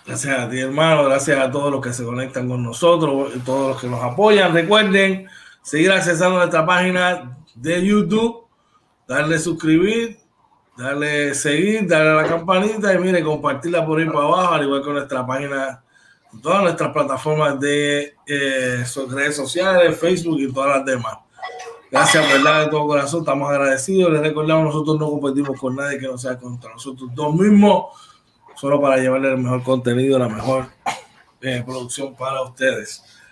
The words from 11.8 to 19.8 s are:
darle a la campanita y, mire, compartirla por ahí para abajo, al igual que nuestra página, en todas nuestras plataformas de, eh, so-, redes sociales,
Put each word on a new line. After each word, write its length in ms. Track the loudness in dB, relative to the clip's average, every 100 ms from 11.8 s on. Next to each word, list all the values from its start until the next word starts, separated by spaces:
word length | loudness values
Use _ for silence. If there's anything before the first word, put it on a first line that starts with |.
| 2
darle 220 | 2 4
a 40 | 4
la 60 | 2
campanita 680 | -2 0 0 0 0 0
y, 40 | 2
mire, 220 | 2 0
compartirla 600 | 0 -2 -2 -4 -2 -2
por 140 | 0 0
ahí 80 | 0
para 140 | 0 2
abajo, 280 | 2 2
al 80 | 0
igual 220 | 0 -2
que 60 | -2
nuestra 360 | -6 -6 -6 -4
página, 560 | -6 -4 -6 -6 -8 _ _ _ _ _
en 80 | -10
todas 220 | -2 2
nuestras 300 | 2 0 -2
plataformas 680 | -2 -2 -2 -2 0 0 0
de, 560 | -2 0 0 -2 -4 -12 -8
eh, 560 | -4 -2 -2 -2 -4 -6
so-, 220 | -8 -8
redes 260 | -4 -4
sociales, 640 | -4 -4 -2 2 4